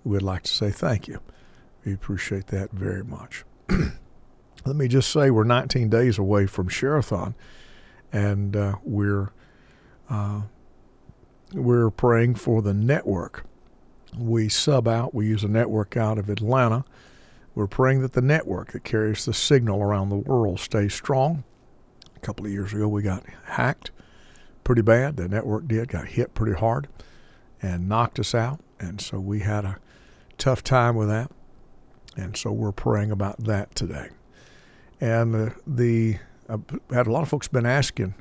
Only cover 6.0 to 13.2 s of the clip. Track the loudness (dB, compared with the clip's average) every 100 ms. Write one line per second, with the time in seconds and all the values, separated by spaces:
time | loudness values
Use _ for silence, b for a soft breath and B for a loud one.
6 | 4 2 2 4 2 0 -4 -2 0 0
7 | 0 -4 -4 -8 B B B B B B
8 | -6 -2 0 0 -2 -2 -2 -4 -4 0
9 | 0 0 -2 -8 b b b b b b
10 | -8 -4 -4 -4 -8 -12 -20 -20 -20 _
11 | -20 -20 -20 _ -12 -2 2 4 4 2
12 | 4 6 4 2 0 2 2 2 2 2
13 | 0 -4